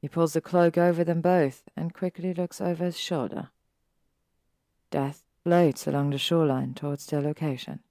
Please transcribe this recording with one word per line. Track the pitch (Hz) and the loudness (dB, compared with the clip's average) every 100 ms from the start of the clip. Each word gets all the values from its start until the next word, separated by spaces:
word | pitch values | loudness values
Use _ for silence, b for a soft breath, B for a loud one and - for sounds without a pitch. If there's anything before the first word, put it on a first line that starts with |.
He | 147 | -6
pulls | - 165 | 0 2
the | 160 | 2
cloak | - 180 170 165 | 0 4 4 6
over | 175 170 | 2 2
them | 170 170 | 0 2
both | 165 180 143 131 - - | 4 4 2 0 -16 -8
and | 165 | -8
quickly | - 180 - 180 | -4 -6 -4 -6
looks | 175 175 - | -4 -6 -4
over | 180 165 | -4 -2
his | 180 170 | -4 -4
shoulder. | - 170 120 - - _ _ _ _ _ _ _ _ _ _ _ _ _ _ | -4 -4 -4 -6 -12 _ _ _ _ _ _ _ _ _ _ _ _ _ _
Death | 147 135 143 _ _ | -4 -4 -6 _ _
floats | - 175 170 135 - | 2 4 4 2 -2
along | 143 143 | -2 -2
the | 139 | -2
shoreline | - 165 156 131 131 | 0 2 2 0 -4
towards | 131 147 143 - | -6 -8 -8 -4
their | 151 | -4
location. | 143 151 156 131 - - _ | -2 -4 -4 -6 -8 -14 _